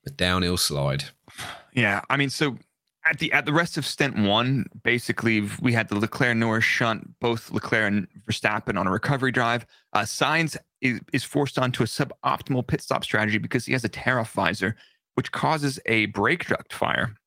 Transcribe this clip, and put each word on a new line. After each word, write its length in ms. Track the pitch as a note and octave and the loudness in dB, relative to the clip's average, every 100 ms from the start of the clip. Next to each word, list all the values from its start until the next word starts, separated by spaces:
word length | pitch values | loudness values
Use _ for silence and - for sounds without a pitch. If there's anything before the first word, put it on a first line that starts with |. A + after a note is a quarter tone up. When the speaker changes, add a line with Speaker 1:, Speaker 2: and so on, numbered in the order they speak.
| - | -14
Speaker 1:
a 40 | |
downhill 460 | - F2+ F#2 F2 F2+ | -2 2 2 2 0
slide. 480 | - C#2+ C#2 C#2 - - - - - - - | 0 0 0 -2 -6 -16 -20 -14 -14 -14 -8
Speaker 2:
Yeah, 300 | B2+ A2 G2+ - | 0 0 0 0
I 60 | C3+ | 0
mean, 140 | C#3 | 0
so 280 | - D3 A2+ - _ _ _ D#3+ | 0 -2 -2 -12 _ _ _ -2
at 120 | D#3+ | -2
the, 140 | E3 | 0
at 120 | C#3+ | 0
the 80 | D3 | 2
rest 240 | D3+ E3+ - | 2 2 -2
of 80 | |
stint 320 | C3+ - C#3+ - | -4 0 0 2
one, 500 | G2+ G#2+ B2 C3+ - - | 2 4 2 0 -2 -4
basically, 680 | - A#2+ - - A#2 A2 G2+ - | 0 0 0 0 2 2 0 0
we 120 | B2 | 0
had 140 | A#2 A2 | 2 0
the 100 | G#2 | 0
Leclerc 380 | G#2+ - B2 A2+ | 0 0 2 2
Norris 280 | A2+ A2 | 2 2
shunt, 540 | - - A#2+ A2 - - | 2 2 0 0 -6 -4
both 300 | A#2 A#2 - | -2 -2 -4
Leclerc 380 | G#2+ - A2+ G#2+ | -6 0 0 2
and 140 | G2+ F2+ - - | 0 -2 -8 -8
Verstappen 520 | A2 G#2+ G#2+ - G2+ | -2 0 0 -2 0
on 80 | F#2+ | 0
a 40 | |
recovery 420 | F#2 - C#3 C3 | 0 0 0 0
drive. 340 | B2+ A#2 A#2 - _ _ | 2 2 0 -4 _ _
Uh, 80 | G#2 | -2
Sainz 540 | G#2 - C3+ D#3 D#3+ - - _ | -2 0 0 2 0 -4 -16 _
is, 200 | C3 A2+ - | -2 -2 -2
is 100 | C3+ | -4
forced 340 | - C#3+ C#3 - | -2 -2 0 0
onto 240 | B2+ - | 0 2
a 40 | A#2+ | 0
suboptimal 800 | - C#3 - C3 C3+ - B2+ - | 0 -4 -2 -2 -2 -2 -2 -2
pit 140 | D3+ | -4
stop 240 | - C3 | -2 -4
strategy 320 | - G#2+ G#2+ G#2+ | 0 0 2 0
because 280 | A2 B2+ - | 0 -2 0
he 60 | |
has 120 | B2+ | -2
a 40 | A#2 | -2
tariff 400 | - A#2+ B2+ A2 | -2 0 0 0
visor, 440 | - F2+ G#2 F#2 A#2 - _ _ - | 0 0 2 -2 -4 -12 _ _ -6
which 160 | - | -4
causes 460 | - C#3 D#3 C#3+ C#3 - | -2 0 2 0 -2 0
a 200 | A2+ G#2+ | 2 2
brake 400 | G2 A2 E3+ - | 2 2 2 -2
duct 260 | - - | -4 -4
fire. 420 | - - A#1+ A#2 G#2+ | -2 0 0 -2 -6